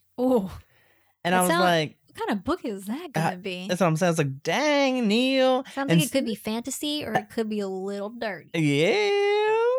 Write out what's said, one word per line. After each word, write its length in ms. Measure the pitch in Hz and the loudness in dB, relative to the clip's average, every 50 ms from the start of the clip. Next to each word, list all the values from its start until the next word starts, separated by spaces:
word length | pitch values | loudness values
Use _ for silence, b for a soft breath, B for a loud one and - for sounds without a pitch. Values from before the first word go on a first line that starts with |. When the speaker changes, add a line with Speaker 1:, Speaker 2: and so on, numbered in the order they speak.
| _ _ _ - | _ _ _ -2
Speaker 1:
Ooh. 320 | 247 254 254 233 190 185 - b b b b b b b b b b b b b _ | 0 2 2 2 0 -2 -8 b b b b b b b b b b b b b _
Speaker 2:
And 80 | 175 180 | 0 2
Speaker 1:
That 60 | 185 | 2
Speaker 2:
I 20 | |
was 80 | 180 180 | 4 4
Speaker 1:
sound-, 140 | 165 - - | 4 4 4
Speaker 2:
like, 320 | 180 175 165 156 135 - _ _ | 4 4 2 0 -2 -6 _ _
Speaker 1:
what 100 | _ _ - 453 415 | _ _ -8 -4 -4
kind 40 | 254 202 | -4 -4
of 80 | 170 | -2
book 180 | - 330 370 - | -4 -4 -4 -4
is 220 | 254 202 196 190 | -8 -8 -8 -8
that 260 | 196 226 302 359 330 | -8 -8 -8 -8 -6
gonna 160 | 247 156 165 160 | -2 0 0 0
Speaker 2:
uh, 80 | - | -2
Speaker 1:
be? 320 | 180 185 202 180 180 180 190 | -4 -8 -8 -8 -8 -4 -4
Speaker 2:
that's 140 | 180 165 | 0 2
what 60 | 196 165 | 2 2
I'm 100 | 160 151 | 2 4
saying. 100 | 185 175 | 2 2
I 40 | |
was 60 | 165 165 | 2 2
like, 220 | 151 139 135 139 | 0 -2 -2 -6
"Dang, 640 | - - 170 226 285 302 294 285 277 269 254 254 240 202 | -4 -2 -2 0 2 2 2 2 2 2 2 0 2 2
Neil." 560 | 208 233 254 262 269 269 254 262 254 254 269 - - | 2 2 2 2 4 4 4 4 4 2 -2 -6 -6
Speaker 1:
Sounds 180 | 269 277 277 | -6 0 2
Speaker 2:
And 80 | 165 170 | 2 2
Speaker 1:
like 0 | |
it 40 | 294 | 2
Speaker 2:
s- 80 | 240 | 2
Speaker 1:
could 120 | - 269 269 | 0 -2 0
be 100 | 226 208 | 0 -6
fantasy 680 | - - 226 214 233 240 269 254 - - 294 294 302 - | -6 -6 -6 -6 -4 -6 -8 -8 -6 -4 -4 -4 -4 -4
or 80 | 233 | -4
it 180 | 220 214 208 208 | -4 -4 -6 -4
could 200 | - 240 226 214 | -6 -6 -4 -4
be 100 | 220 208 | -4 -4
a 80 | 202 190 | -4 -4
little 420 | 190 185 190 196 202 202 196 214 | -6 -6 -6 -6 -6 -6 -8 -8
dirty. 480 | 240 233 233 220 185 160 - - - 170 | -8 -8 -8 -8 -8 -8 -12 -6 -2 0
Speaker 2:
Yeah. 1000 | 160 147 143 139 160 190 359 415 415 403 403 403 403 403 415 415 427 427 440 453 466 480 508 | 2 2 4 4 4 2 2 2 2 2 2 2 2 2 2 2 2 2 2 2 2 2 0